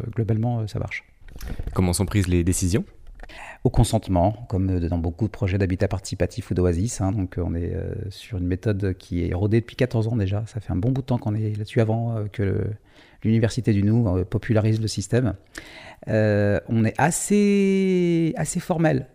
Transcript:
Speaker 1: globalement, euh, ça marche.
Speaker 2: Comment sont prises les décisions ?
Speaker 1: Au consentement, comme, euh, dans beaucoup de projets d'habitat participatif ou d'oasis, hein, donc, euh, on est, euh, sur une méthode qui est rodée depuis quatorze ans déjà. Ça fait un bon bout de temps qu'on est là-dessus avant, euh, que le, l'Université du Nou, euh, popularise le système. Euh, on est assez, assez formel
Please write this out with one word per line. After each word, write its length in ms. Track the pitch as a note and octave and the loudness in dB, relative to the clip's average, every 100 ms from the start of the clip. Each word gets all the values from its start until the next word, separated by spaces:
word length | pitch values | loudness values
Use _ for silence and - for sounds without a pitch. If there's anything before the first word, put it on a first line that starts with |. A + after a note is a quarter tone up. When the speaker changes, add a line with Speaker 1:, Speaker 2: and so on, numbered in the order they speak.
| A#2 | -4
Speaker 1:
globalement, 480 | A#2 G#2 A2 A#2+ A#2 | -4 -2 0 0 -2
euh, 60 | G#2+ | -4
ça 140 | G#2 | -6
marche. 240 | F#2+ - - _ - - - - - | -6 -8 -14 _ -18 -14 -10 -8 -4
Speaker 2:
Comment 200 | - F#2 | 0 2
sont 140 | E2+ F#2+ | 2 0
prises 200 | G#2 F2+ | 0 2
les 160 | F2 | 2
décisions ? 420 | E2+ E2+ F2+ A2+ G#3 - - - - - - - | 2 0 2 0 -2 -12 -20 -18 -18 -18 -18 -4
Speaker 1:
Au 80 | B2 | 2
consentement, 640 | - A#2 A2 - F#2 F#2+ A2 A#2+ | 4 4 2 2 2 2 0 -4
comme, 220 | F#2 F#2+ | -2 0
euh, 180 | F2+ E2+ | 0 0
dans 100 | F2 | -2
beaucoup 280 | E2+ E2+ G#2+ | -2 -2 -4
de 40 | |
projets 280 | - F#2+ G2 | -2 -2 0
d'habitat 280 | F#2+ F#2 F#2+ | 0 0 -2
participatif 640 | F#2+ - - F2 - - | -2 -6 -2 -2 -4 -4
ou 40 | |
d'oasis, 460 | F2+ F2+ E2+ A#2 - | 2 2 2 -2 -2
hein, 120 | F#2+ | -2
donc, 260 | G#2+ F#2 F2+ | -2 -4 -4
euh, 60 | F2 | -4
on 80 | |
est, 200 | E2+ F2 | -2 -4
euh, 200 | F2 F2+ F2+ G2+ | -4 -6 -6 -8
sur 300 | - - F#2 | -12 -10 -4
une 80 | F2+ | -2
méthode 500 | F#2 A2+ G2 G2 F2+ | -2 -2 0 -2 -4
qui 260 | - F2 | -4 -4
est 100 | E2+ | -2
rodée 260 | F2 G2+ A2+ | 0 2 2
depuis 160 | - - | 0 -2
quatorze 320 | B2 A#2 A2 | 0 0 0
ans 80 | A#2+ | 0
déjà. 260 | F#2+ G#2 A2 | 0 -2 -4
Ça 120 | G#2 | -8
fait 140 | - | -4
un 40 | F#2 | -2
bon 140 | A#2+ | 0
bout 120 | C#3 | -2
de 40 | C3 | -2
temps 120 | A#2+ | -2
qu'on 180 | A2 G#2+ | -2 -2
est 200 | A2 G#2 | -2 -4
là-dessus 240 | G#2+ B2 | -2 0
avant, 360 | A2 A2+ A#2 A2+ | 2 0 -2 -4
euh, 80 | G#2 | -4
que 100 | - | -2
le, 280 | G2 G2 G2+ G#2+ _ - - _ | 0 0 -2 -6 _ -20 -20 _
l'Université 500 | A2 A2+ A2 - A2 | 2 4 2 0 2
du 100 | G2+ | 4
Nou, 260 | G#2 A#2 A2 | 4 4 4
euh, 160 | F#2 | 2
popularise 560 | F#2 C3 - G#2+ A2 A2 | 0 -2 0 2 4 2
le 80 | G#2+ | 0
système. 460 | - - A#2+ A#2 F#2+ _ - - - - - - | -4 0 0 0 -2 _ -20 -18 -18 -20 -14 -2
Euh, 520 | A2 G#2+ G#2 G2+ G2 - | 2 4 4 2 2 0
on 160 | A2+ | 2
est 100 | A2 - | 2 2
assez, 1300 | D3 - - G#3 G3+ G3+ G3 F#3+ F#3+ F3+ F3 E3 E3 - | 0 0 2 4 4 4 4 2 2 2 2 2 0 -2
assez 240 | D#3 F3 | -4 -4
formel 480 | - E3 D#3 C3+ - | -2 2 2 2 -2